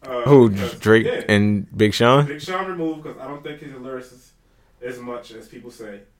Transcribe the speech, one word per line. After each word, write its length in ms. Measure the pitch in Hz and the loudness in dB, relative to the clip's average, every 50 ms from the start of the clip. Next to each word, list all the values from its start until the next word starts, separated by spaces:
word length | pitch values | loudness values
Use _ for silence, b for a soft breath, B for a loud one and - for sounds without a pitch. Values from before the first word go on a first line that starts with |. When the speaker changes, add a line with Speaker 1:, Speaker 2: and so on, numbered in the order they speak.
| _ | _
Speaker 1:
Uh, 180 | - 127 123 - | -8 -8 -4 2
Speaker 2:
Who, 260 | 135 139 139 120 113 | 6 8 8 8 8
Speaker 1:
because, 240 | 98 98 98 85 - | 4 0 -6 -8 -8
Speaker 2:
Drake 300 | - - 107 110 113 110 | -4 2 4 4 4 4
Speaker 1:
yeah. 180 | - - - - - | 0 -4 -4 -2 0
Speaker 2:
and 480 | 107 101 104 104 104 104 95 - - 101 | 2 2 2 2 0 -2 -4 -8 -2 0
Big 160 | 107 107 98 | 0 2 2
Sean? 320 | - 117 120 127 139 143 | 2 4 4 4 4 4
Speaker 1:
Big 160 | 143 143 - | 0 -4 -10
Sean 260 | - - 185 190 190 185 | -10 -8 -8 -6 -6 -8
removed 360 | 180 175 165 160 156 151 156 | -6 -6 -6 -6 -6 -8 -12
'cause 120 | 151 - - | -16 -16 -14
I 60 | 135 135 | -14 -14
don't 160 | 143 143 - | -14 -14 -14
think 160 | 156 147 - | -14 -16 -14
he's 120 | 151 143 | -16 -18
a 40 | 135 | -18
lyricist 540 | 127 123 131 131 127 123 - - - _ _ _ _ _ _ _ _ _ _ _ _ | -16 -14 -12 -12 -14 -14 -16 -20 -20 _ _ _ _ _ _ _ _ _ _ _ _
as 180 | 120 123 127 123 | -12 -12 -12 -12
much 320 | 120 123 120 120 120 - | -12 -12 -12 -12 -14 -16
as 160 | 113 110 110 - | -20 -20 -20 -20
people 240 | - 123 107 120 | -20 -20 -20 -20
say. 300 | - - 113 107 101 101 101 _ _ _ | -18 -18 -18 -16 -16 -18 -20 _ _ _